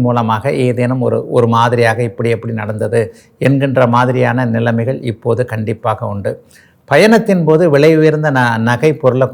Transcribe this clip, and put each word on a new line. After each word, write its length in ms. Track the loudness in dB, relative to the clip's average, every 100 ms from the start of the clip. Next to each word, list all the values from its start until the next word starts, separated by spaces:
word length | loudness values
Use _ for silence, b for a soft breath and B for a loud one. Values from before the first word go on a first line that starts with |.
மூலமாக 480 | 0 0 -2 -2 -2 -2
ஏதேனும் 360 | -2 0 -2 -2
ஒரு, 120 | -2 -2 -2 0
ஒரு 100 | 2
மாதிரியாக 440 | 2 2 2 0 0 -4
இப்படி 200 | -4 -4
எப்படி 180 | -4 -6 -8
நடந்தது 420 | -8 -6 -2 -2 -2 B B -4 0
என்கின்ற 400 | 0 0 2 2
மாதிரியான 500 | 2 2 0 0 0 -2
நிலைமைகள் 460 | 0 0 -2 -2 -4 -8
இப்போது 300 | -6 -4 -2 -4
கண்டிப்பாக 560 | -6 -6 -4 -4 -4 -6
உண்டு. 180 | -6 -8 -10 b b b b 0
பயணத்தின் 540 | 2 4 4 2 0 2
போது 160 | 2 4
விலை 160 | 4 4 4
உயர்ந்த 280 | 2 2 0 0
ந-, 160 | 0 0 0
நகை 240 | 0 0 0
பொருளை 260 | 0 0 0